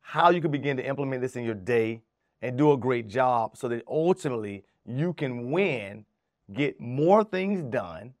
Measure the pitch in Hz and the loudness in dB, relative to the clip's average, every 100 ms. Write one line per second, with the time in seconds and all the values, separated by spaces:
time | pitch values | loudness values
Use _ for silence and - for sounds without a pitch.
0 | - 151 170 180 160 143 139 131 127 139 | -6 4 4 6 2 0 -2 -2 -4 -4
1 | 139 131 127 127 117 104 90 120 113 113 | -4 -2 -4 -4 -6 -6 0 2 2 -2
2 | _ _ _ _ 120 123 151 139 120 120 | _ _ _ _ -6 2 4 4 2 -2
3 | 110 107 127 120 110 - 127 117 - 147 | -2 0 2 2 0 -4 -6 -4 -4 -2
4 | 165 180 147 120 104 98 _ _ - 123 | 0 0 -2 -4 -6 -10 _ _ -10 -4
5 | 170 165 139 120 120 165 196 127 98 104 | -4 -2 -6 -6 -4 0 0 -2 -8 -14
6 | 104 _ _ _ - 98 143 - 120 127 | -18 _ _ _ -14 -2 -2 -2 -6 0
7 | 160 208 214 185 190 202 139 123 92 80 | 6 6 4 -2 -2 -2 -2 -4 -6 -10
8 | 117 _ | -16 _